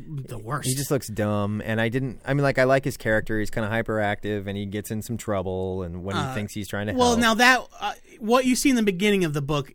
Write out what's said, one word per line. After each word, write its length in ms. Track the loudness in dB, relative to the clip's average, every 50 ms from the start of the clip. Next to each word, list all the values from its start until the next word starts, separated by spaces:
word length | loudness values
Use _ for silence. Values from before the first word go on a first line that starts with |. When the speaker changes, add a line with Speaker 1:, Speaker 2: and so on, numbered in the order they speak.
| -10
Speaker 1:
the 320 | -10 -10 -10 -8 -10 -10 -12
worst. 280 | -8 -6 -6 -2 -2 -2
Speaker 2:
He 60 | -2
just 160 | -2 0 0
looks 180 | 0 -2 -2 -4
dumb, 520 | -4 -2 0 0 0 0 0 -2 -2 -4 -4
and 160 | -2 0 0
I 120 | 0 0
didn't, 300 | 0 -2 -2 -4 -6 -8 -4
I 80 | -2 0
mean, 100 | 2 2
like, 160 | 2 2 4
I 60 | 4
like 200 | 4 4 4 2
his 100 | 0 -4
character. 420 | -2 0 2 2 2 2 0 0 -2
He's 120 | -2 -2
kinda 180 | -2 -2 -2 0
hyperactive, 760 | 0 -2 -2 0 0 0 0 0 -2 -2 -2 -4 -4 -4 -4
and 100 | -4 -6
he 80 | -6 -6
gets 260 | -4 -6 -6 -6 -6
in 120 | -6 -6 -6
some 160 | -6 -8 -6
trouble, 640 | -4 -2 -2 -2 -2 -2 -2 -2 -2 -2 -2 -4 -4
and 220 | -6 -6 -8 -6
when 120 | -4 -4
he 60 | -2 -2
Speaker 1:
Uh, 120 | -2 -4
Speaker 2:
thinks 200 | -4 -6 -6 -6
he's 140 | -8 -8 -6
trying 180 | -4 -4 -2
to 80 | -2 2
Speaker 1:
well, 140 | 2 4 4
Speaker 2:
help. 120 | 4 4
Speaker 1:
now 140 | 4 2 4
that, 260 | 6 6 6 6 4 0 -6 -12 -10
uh, 120 | -8 -8 -8 -10 -14 -20 -16 -8
what 280 | 0 2 4 4 4
you 100 | 4 2
see 140 | 4 4 4
in 60 | 4
the 60 | 4 4
beginning 420 | 2 2 2 2 2 4 4 2
of 100 | 2 0
the 80 | -2 -2
book 280 | 0 -2 -2 -2 -4 -6